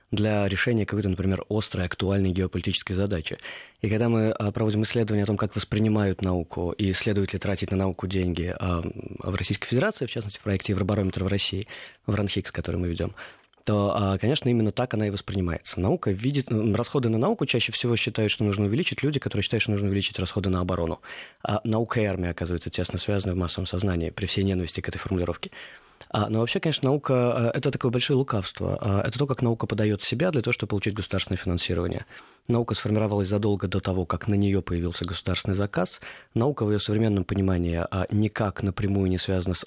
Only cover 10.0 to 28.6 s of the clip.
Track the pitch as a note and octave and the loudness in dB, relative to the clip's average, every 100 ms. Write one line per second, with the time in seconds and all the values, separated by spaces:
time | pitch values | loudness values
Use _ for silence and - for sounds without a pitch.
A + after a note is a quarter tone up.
10 | B2 A#2+ G2+ - G#2+ F#2+ - F#2+ F#2+ G2+ | -6 -6 -8 -6 -2 -2 0 0 2 2
11 | F#2+ - F#2+ G2 - G2 G2+ - - - | 2 0 0 0 0 -4 -8 -14 -18 -10
12 | - G#2 G2+ G2 - - E2+ F2 F2 E2+ | -2 0 0 -2 -4 -6 -4 -2 -2 -2
13 | E2+ - - - _ _ - G#2 G2+ G#2 | -4 -6 -18 -20 _ _ 0 2 4 2
14 | G2 G2 G#2+ D3 B2+ A#2+ G#2+ - B2+ G#2+ | 2 2 2 2 2 4 2 0 -2 0
15 | G#2+ G2 - F#2+ F2 D#2+ - - F#2 F3 | 0 -2 -4 -2 0 -2 -6 -2 0 2
16 | - F#2+ B2 C#3+ B2+ A2 A2 G2+ A#2+ D3 | 0 0 0 -2 0 0 2 0 0 0
17 | A#2+ A2 D#3 A3+ D3 A#2+ - - A#2+ A#2 | 2 2 2 0 0 0 -2 -2 0 0
18 | - G2+ G#2+ - G#2 G2 G2+ B2 F#3 - | 0 0 0 2 2 4 2 2 0 -2
19 | C#3 D3 - G#2 - A2+ - G2+ G2+ G2 | -2 0 -2 -2 0 0 0 0 2 0
20 | F#2+ - F#2 G#2 F#2+ F2+ F2+ F2 E2 - | 0 -2 -2 0 0 0 0 0 -2 -4
21 | - - - - - G#2 A2+ A2 A#2 A#2+ | -10 -16 -16 -8 -2 -2 0 0 0 0
22 | G#2 F#2 F2 E2+ E2+ F2 F2 - F2+ F2+ | 0 0 -2 -2 -2 -2 -4 -4 -4 -2
23 | - G2+ F#2+ F2+ F2 - F#2 F#2 G2 F2 | -2 0 0 0 0 -2 -2 0 0 0
24 | D#2+ - F#2 - G2 F#2 E2+ - - F2 | -2 -4 -2 2 2 2 -2 -4 -6 -8
25 | - F#2 F2 E2+ - - - - - _ | -2 0 0 -4 -10 -14 -18 -20 -20 _
26 | - - G#2 A2 A#2 G3 D#3+ C#3+ C3 D3 | -4 0 2 2 0 0 0 0 2 2
27 | - B2+ B2 A#2+ A#2 A#2 C#3 - B2 B2 | 2 2 4 2 0 0 -2 0 0 0
28 | - C3+ C#3 A2 F#2 - | 2 2 2 -2 -2 -4